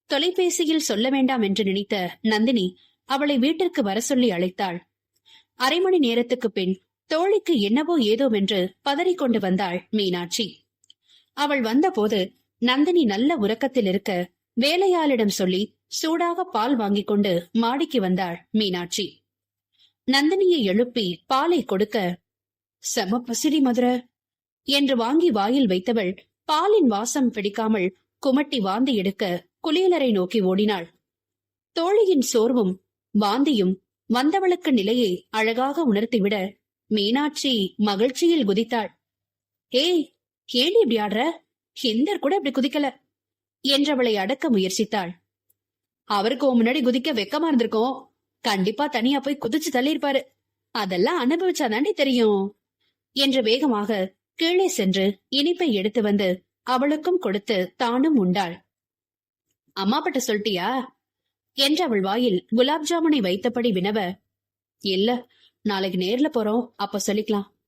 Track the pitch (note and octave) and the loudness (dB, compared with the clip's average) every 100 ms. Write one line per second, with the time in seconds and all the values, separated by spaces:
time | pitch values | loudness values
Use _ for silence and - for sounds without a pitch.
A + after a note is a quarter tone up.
0 | - C#4+ E4+ F4+ F4+ F4 D#4 D#4+ D4 G#3 | -4 -2 0 0 0 0 0 0 0 -2
1 | B3+ C4+ B3+ B3+ G3+ G3 G3 F#3+ G3+ G#3 | 0 2 2 2 0 0 0 -2 -2 -4
2 | F3 - A3 G#3+ A3+ A#3+ F3+ - _ _ | -4 -4 -2 0 2 2 0 -6 _ _
3 | - C4+ D4 C#4 C4+ D#4+ F4 D#4 G3+ G3+ | -6 -2 0 2 2 0 -2 0 -2 -2
4 | A#3+ C4 B3 F3 F3+ - G3 F3 _ _ | 0 2 2 2 -2 -2 -6 -6 _ _
5 | _ _ _ - _ - C4 E4 F#4 F#4 | _ _ _ -20 _ -4 0 2 2 2
6 | B3 A#3 A#3+ B3+ A3+ G3+ F#3 F#3+ _ _ | 2 2 0 -2 -2 -2 -2 -4 _ _
7 | - D#4+ F#4+ G#4 - D4 G3+ A#3+ D#4 E4+ | -4 -2 2 0 2 0 2 0 2 0
8 | G#3+ A3+ C4+ G#3+ G3 G3+ F#3 _ C#4 C#4+ | 2 2 2 2 0 0 -2 _ -4 -2
9 | F4+ F4+ C4+ A3 F#3+ F#3 F#3+ F3+ - G#3+ | 0 0 0 0 0 0 -2 -4 -4 -2
10 | G3 F3+ F3 - G3 - _ _ _ _ | -2 -2 -6 -6 -8 -10 _ _ _ _
11 | _ _ _ - C#4+ C#4+ A3 B3+ F4+ - | _ _ _ -6 -2 0 0 2 2 2
12 | G#3 G#3 F#3 _ _ - A#3+ C4 D4+ F4 | 0 0 -4 _ _ -6 -2 2 2 2
13 | A#3+ G3 C#4 E4 G3+ A3+ C4+ C4 G3 F#3 | 2 2 0 0 0 0 -2 0 0 -2
14 | - F3+ F3+ _ _ - C#4 F4 G4 F4+ | -2 -4 -6 _ _ -2 0 2 2 2
15 | D4+ B3 G#3 F#3 F#3 F#3 G#3+ _ _ - | 2 2 0 0 -2 -2 -4 _ _ -8
16 | D#4+ E4 E4+ E4+ F#4 G4 A#3 B3+ G3+ G3+ | -4 -2 -2 -2 -4 -2 0 0 0 -2
17 | G3 G#3 G3+ F3 F3 A3 A#3 C#4 E4 B3 | 0 0 2 0 -2 -2 0 0 -2 -2
18 | F#3 F#3 F3+ E3+ _ G#3+ G#3 F3+ F3 - | 0 0 -2 -8 _ -2 -2 -4 -6 -6
19 | F#3 - _ _ _ _ _ _ _ _ | -8 -10 _ _ _ _ _ _ _ _
20 | - C4+ D4 F#4+ F#4 E4+ G3 G3 B3 A#3+ | -2 2 2 2 2 2 2 2 0 -2
21 | F#3+ F3 - C4 E4 F4 - F#3+ G#3+ A3+ | -4 -6 -4 -2 2 0 0 -2 0 0
22 | F3+ F3 _ _ _ _ _ _ - - | -2 -6 _ _ _ _ _ _ -8 -4
23 | F#3 A#3+ B3 A3+ D4+ D4+ C4 B3 B3 B3 | -2 -4 -4 -4 0 2 2 2 2 0
24 | B3 _ _ _ _ _ - C#4 C#4 B3 | -4 _ _ _ _ _ -2 0 2 2
25 | A3+ D#4 F4 G#3+ G3+ C4+ A#3 F#3 G#3+ A3+ | 2 2 2 2 0 2 2 0 0 -2
26 | F#3 F#3+ _ _ - D#4 G4 G#4+ C4+ G3+ | -2 -6 _ _ -2 0 2 4 4 0
27 | A#3 D4 B3 G#3+ G3+ G3+ A3 A3 F3+ - | -2 0 -2 0 -6 -2 0 0 0 -4
28 | _ _ C#4 C4 D4 C4 F#3+ G#3 C4 A3 | _ _ 0 0 0 -2 -2 0 0 0
29 | F#3+ - F#3 F3 - _ E4 D#4 F#4 E4+ | -2 -2 -4 -4 -8 _ -2 0 2 2
30 | C4 G3+ F3+ A3+ F#3 F#3+ G#3 F#3+ E3+ _ | 2 2 0 0 0 2 0 0 -6 _
31 | _ _ _ _ _ _ _ - E4+ G#4 | _ _ _ _ _ _ _ -4 2 2
32 | G4 D4+ A#3 A#3 A#3 B3 F#3+ F#3 _ _ | 4 2 2 2 2 2 0 -2 _ _
33 | _ G#3 G#3 A#3 C#4+ A#3+ F#3 F#3+ _ _ | _ 0 0 2 2 2 0 -2 _ _
34 | - A#3 C#4+ F#4+ F#4 F4+ E4 B3 G3 B3 | -2 0 2 2 2 0 0 0 2 0
35 | A3 F3+ _ A3 A3 A3+ C4 D4 D4 G3+ | 0 -2 _ -2 -2 0 -2 0 0 0
36 | A#3 A#3 G3+ G#3 F#3+ - _ _ - G#3+ | 0 0 0 -2 -6 -10 _ _ -6 -2
37 | G3+ C4 D4 - C#4 A#3 F#3 - G#3 G3 | 0 0 -2 -4 -2 0 -2 -2 -2 2
38 | B3 B3+ E4+ E4 G#3 F#3+ A3+ A#3+ G3+ _ | 0 2 2 2 2 0 0 -4 -6 _
39 | _ _ _ _ _ _ _ B3 E4 F4+ | _ _ _ _ _ _ _ 0 2 0
40 | C#4 _ _ _ _ A#3+ D4 G#4+ E4 A3+ | -2 _ _ _ _ -2 2 2 2 2
41 | G#3 G#3 D4 E4 _ _ _ - A#3+ A3 | 0 0 -2 -4 _ _ _ -6 -4 0
42 | D#4+ G4 C#4 G4 C#4 C4 C4 D4 C#4+ - | -2 0 0 0 -2 -2 -2 -2 -4 -6
43 | _ _ _ _ _ _ C4+ C#4 C#4+ C4 | _ _ _ _ _ _ -2 0 2 2
44 | B3 G#3 F#3+ C#4 E4 G#3+ F#3 F#3 G#3+ G#3+ | 0 0 -2 -2 0 2 0 -2 -2 -2
45 | F3 - _ _ _ _ _ _ _ _ | -4 -8 _ _ _ _ _ _ _ _
46 | - G#3 G#3+ C4 C#4 B3 A3+ D4 B3 B3 | -4 0 0 2 2 4 4 2 2 0
47 | D4 A#3 G3 D4+ E4 C4 A3+ A3 B3 - | 0 -2 -2 -2 2 2 2 0 -2 -4
48 | - _ _ _ A#3 G3 F#3 G#3+ D4 B3+ | -12 _ _ _ -2 0 0 -2 -2 0
49 | A#3+ C#4 C4+ C#4+ A#3 D4 D#4 B3 C4+ D4+ | 0 0 -2 -6 -4 -4 -2 -2 0 -2
50 | C#4+ C4+ - _ _ _ _ A#3 G3 F3+ | -2 -2 -4 _ _ _ _ -6 -4 0
51 | A3+ E4+ B3 E4+ F#4 - C4 G#3+ F#4+ F#4+ | 0 2 0 0 0 0 -2 0 -2 0
52 | C#4 B3 A3 G3+ G3 - _ _ _ _ | 0 2 2 2 -2 -8 _ _ _ _
53 | _ C4 C#4 C4 A3 B3+ D4 G#3 G#3 G#3 | _ -2 0 2 2 2 2 0 -2 -2
54 | F#3+ _ _ - E4 F4+ F#4 - F#3+ F#3+ | -4 _ _ -4 0 2 0 0 0 2
55 | F#3+ G3+ _ C4+ D4 F4 E4+ G#3 G#3 A#3+ | 0 -2 _ -2 -2 0 0 0 -2 -2
56 | G#3+ G3+ F#3+ F#3 _ _ - B3+ C#4+ D#4 | 0 0 0 -2 _ _ -4 -2 0 -2
57 | E4 F4+ A3 G3 - G3+ F#3 - A#3+ B3 | 0 -2 -2 -4 -2 -2 -2 -4 -2 0
58 | D#4 C#4 F#3 F#3 F3 F3 _ _ _ _ | 2 2 2 0 -2 -6 _ _ _ _
59 | _ _ _ _ _ _ _ - G3 C#4+ | _ _ _ _ _ _ _ -6 -2 0
60 | F4+ C#4 A#3+ G#3 A3 F3+ F#3+ B3+ B3 _ | 0 -4 -2 -2 -2 -2 -2 -4 -6 _
61 | _ _ _ _ _ - C#4 D#4 E4 G#3+ | _ _ _ _ _ -2 0 2 0 0
62 | F#3+ A3 B3 F3+ - A3+ C4 D#4 D4+ E4+ | 0 0 0 0 -2 0 2 0 -2 0
63 | D#4+ D4 F#3 F#3+ B3 A#3+ A#3+ F#3 F#3+ G#3+ | 2 2 0 -2 -2 -2 0 0 -2 -2
64 | F3+ G3 _ _ _ _ _ _ G3 F#3+ | -4 -8 _ _ _ _ _ _ -4 0
65 | G#3+ B3 - _ _ _ G#3 F#3+ F#3+ F#3 | 0 0 -6 _ _ _ -4 -2 -2 -2
66 | F3+ B3 D4+ B3 G#3+ A3+ A#3+ - G3+ G3+ | -2 0 0 0 -2 -2 -4 -8 -8 -6
67 | - G3+ G#2+ G#2 G2+ _ | -4 -4 -2 -4 -4 _